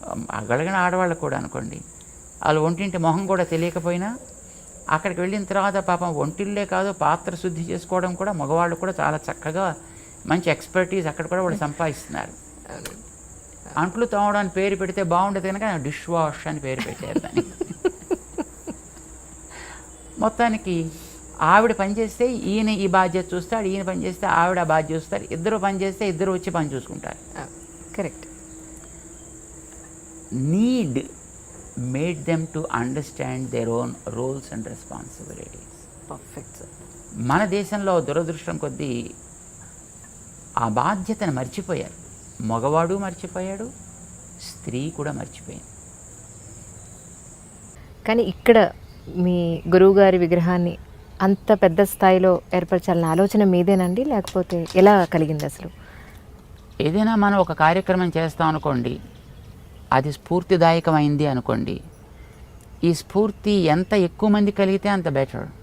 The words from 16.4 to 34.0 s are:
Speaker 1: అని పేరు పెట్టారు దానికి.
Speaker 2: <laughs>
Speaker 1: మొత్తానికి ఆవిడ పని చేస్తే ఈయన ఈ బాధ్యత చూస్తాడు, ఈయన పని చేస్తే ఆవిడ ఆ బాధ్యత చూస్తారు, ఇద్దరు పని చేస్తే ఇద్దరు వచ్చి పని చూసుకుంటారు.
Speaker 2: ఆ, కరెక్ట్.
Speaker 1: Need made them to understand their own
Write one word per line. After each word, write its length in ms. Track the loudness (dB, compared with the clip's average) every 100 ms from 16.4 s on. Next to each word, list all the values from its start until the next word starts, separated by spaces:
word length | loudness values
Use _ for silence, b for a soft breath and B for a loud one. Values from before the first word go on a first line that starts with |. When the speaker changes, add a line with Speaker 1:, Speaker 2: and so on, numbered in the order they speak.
| -8
Speaker 1:
అని 120 | -8
పేరు 200 | -6 -6
పెట్టారు 380 | -6 -8 -4 -4
దానికి. 300 | -2 -4 -4
Speaker 2:
<laughs> 420 | -6 -10 -4 -6 -6 -6 -6 -6 -12 -12 -12 -14 -14 -16 -20 -20 -20 -20 -20 -20 B B B B -20 -20 -2
Speaker 1:
మొత్తానికి 720 | -2 2 0 0 -2 -2 -2 -8 B B -18 -2
ఆవిడ 320 | 6 6 6
పని 260 | 2 0 0
చేస్తే 340 | -4 0 0
ఈయన 360 | 0 -2 0 0
ఈ 180 | 0 2
బాధ్యత 480 | 4 4 0 -2
చూస్తాడు, 320 | -6 -4 -2 -2
ఈయన 160 | -2
పని 220 | -4 -4
చేస్తే 220 | -4 -4 0
ఆవిడ 340 | 4 4 2
ఆ 40 |
బాధ్యత 320 | 2 2 2 -4
చూస్తారు, 280 | -4 -8 -6
ఇద్దరు 240 | -4 -2 0
పని 240 | 0 0
చేస్తే 280 | -2 -2 -4
ఇద్దరు 240 | 0 0
వచ్చి 180 | 0 -2
పని 220 | -2 -2
చూసుకుంటారు. 680 | -4 -8 -12 -10 -12 -14 -14
Speaker 2:
ఆ, 40 | -14 -16 -20 -20 -14 -8
కరెక్ట్. 300 | -8 -8 -18 -18 -20 -20 -18 -18 -18 -20 -20 -20 -20 -20 -18 -20 -20 -20 -20 -20 -20 -20 -8
Speaker 1:
Need 720 | -4 0 2 4 2 0 -2 -6 -14 -20 -20 -20 -20 -16 -8
made 400 | -4 -2 -2 -4
them 160 | -2 -2
to 200 | -2 -6 -4 -4
understand 600 | -4 -4 -8 -8 -6 -6 -4
their 180 | -4 -2
own 200 | -2 -2 -6